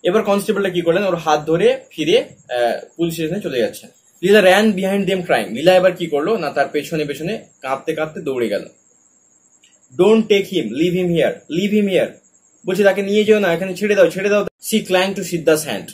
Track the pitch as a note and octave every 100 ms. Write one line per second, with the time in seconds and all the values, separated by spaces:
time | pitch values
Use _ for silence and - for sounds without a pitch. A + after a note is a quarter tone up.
0 | F3+ G#3 G3+ G3+ G3+ G3+ G3 F3 E3 F3
1 | G3+ E3+ D#3+ D3+ D3+ E3 A3 C4+ - -
2 | D3+ A3+ D4 - _ B2 A#2+ - - -
3 | E3+ E3 D#3 G3 F#3 B2+ G#2+ - - _
4 | _ _ F3+ G#3 F#3 F#3+ A3 F#3 F#3+ G3+
5 | F#3+ F#3+ E3+ C3 G2+ A2+ E3 F#3 F#3 F3+
6 | E3 D3 E3 A3 D3 C#3+ C#3 D3 C#3+ D#3+
7 | D3 D3 D#3+ A3 - _ C3 C3 D#3+ D#3
8 | D#3 F#3+ D#3+ B2+ A2+ G2 - _ _ _
9 | _ _ _ _ _ _ _ _ _ B2+
10 | F#3+ A3 G#3+ G3+ G3 F3+ A2 B2+ F3 F3+
11 | F3+ E3+ A#2+ - _ D#3 G3+ G#3 G3+ F3
12 | G#2+ - _ _ _ _ - F#3 G3+ F#3+
13 | G3 G#3 G#3+ G#3+ F#3+ E3+ F#3+ F3+ G3+ G3+
14 | E3+ E3+ G3 G#3 G3 _ - G#3+ F3 F#3
15 | F#3+ G3 F3 E3+ D#3+ D#3 D#3 G2+ F2